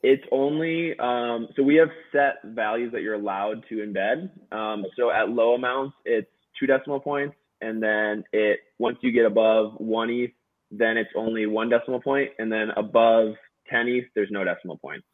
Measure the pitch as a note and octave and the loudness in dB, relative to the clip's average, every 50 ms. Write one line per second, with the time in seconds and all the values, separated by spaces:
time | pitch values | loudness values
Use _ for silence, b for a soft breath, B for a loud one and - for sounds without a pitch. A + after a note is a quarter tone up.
0 | - B2+ C3+ C3+ - - - C3+ C#3 C#3+ D3+ D#3 D#3+ E3 E3 E3 E3+ E3 - - | 6 4 4 4 2 -2 0 0 2 0 0 -2 -2 -2 -2 -2 -2 -4 -4 -4
1 | - B2 B2 A#2+ A#2+ A#2+ A#2 A#2 A#2 - - - C#3 C#3 D3 D#3 E3 D#3 - - | -2 -2 -2 -2 -2 -4 -4 -4 -6 -8 -2 0 2 6 6 6 6 4 2 -14
2 | - _ - C#3+ C#3+ C3+ - - - G#2 A2+ A#2 A2 G#2+ A2 A#2 A#2+ A#2 A#2 A2 | -20 _ 0 2 2 2 0 -4 -12 -12 -6 -4 -2 -2 -2 -2 -4 -4 -6 -6
3 | F2 G#2+ G#2+ G#2 G#2 G2+ F#2+ G2 G2+ G#2+ A2 A#2+ - - A2+ A2 G#2+ G#2 G2+ G2 | -6 -4 -4 -4 -4 -4 -4 -4 -4 -4 -6 -8 -10 -10 -8 -8 -8 -6 -4 -2
4 | F#2+ G#2 B2 D#3 F3+ F#3+ - - _ _ - A2 A2 G#2+ A2 G#2 G2 F#2 - - | 0 0 -2 -2 -4 -12 -14 -18 _ _ -8 -6 -6 -6 -6 -6 -8 -10 -4 -2
5 | B2 A#2 - A2 A2 G2 A#2+ A#2+ A2+ A#2 A#2+ B2 B2+ B2 B2+ C3+ C3+ C#3 - _ | 0 0 2 0 0 0 0 2 2 2 2 2 0 -2 -2 -4 -6 -6 -10 _
6 | _ - A#2+ A2 G2 _ _ _ _ _ _ - C3+ C3 C3+ C3+ - C#3+ C#3+ C#3 | _ -2 -2 -2 -2 _ _ _ _ _ _ -4 2 2 2 2 2 -4 -6 -6
7 | C#3 D3 C#3+ C#3+ C#3+ C#3+ C#3+ _ _ _ _ _ - A2+ A2 A2 A2 G#2+ G#2+ G#2+ | -4 -4 -4 -4 -4 -6 -8 _ _ _ _ _ -8 -8 -4 -2 0 0 2 2
8 | G#2+ G#2+ G#2 G#2+ G2 _ - G#2+ G#2+ G#2+ G2+ - _ _ _ _ A#2 A#2+ B2 - | 2 0 -2 -4 -6 _ 0 2 2 2 2 0 _ _ _ _ -2 -2 -2 -2
9 | - B2+ A2+ A#2+ A2+ A2 G2+ A2+ A2 A2 A2 A2 A2 G#2 A2 - A2 A2+ A2+ A2+ | -2 0 4 4 4 4 4 4 4 6 6 4 2 0 -4 -10 -4 -2 -2 -2
10 | A2+ A2+ A#2+ B2 B2 A#2+ _ _ _ _ _ _ _ _ G#2+ G#2 A#2 A2+ A2+ A#2 | -2 -2 -2 -2 -4 -4 _ _ _ _ _ _ _ _ -4 0 0 0 2 0
11 | A2 - - - A2 A2+ A2+ A2+ G#2+ G#2+ G#2+ A2 A2+ A#2 A#2+ A#2 A#2 - B2+ B2 | -2 -2 -4 -4 -4 -2 -2 -2 -2 -2 0 -2 0 2 2 0 0 0 -6 -4
12 | - C#3 C#3 C#3 C#3 C3+ - - A2+ A2+ A2 A2 G#2+ A2 - - G#2+ G#2+ - A#2 | -2 0 0 0 0 -2 -4 -6 -4 -2 -2 -2 -2 -2 -2 -4 -4 2 4 4
13 | A2+ A2+ A2+ A2+ A2 A2 G#2+ - _ _ _ _ _ - - A#2 A#2 B2 B2 B2 | 6 6 6 6 4 2 -2 -8 _ _ _ _ _ -4 -2 -2 0 0 0 -2
14 | B2 - _ A2 G2+ F#2+ G#2 G2+ F#2+ F2+ E2+ - - F2+ D#2 D2+ - C#2 D2+ - | -4 -2 _ -2 -2 -2 -2 -4 -2 -2 -4 -4 -8 -14 -14 -14 -14 -14 -14 -14
15 | _ _ | _ _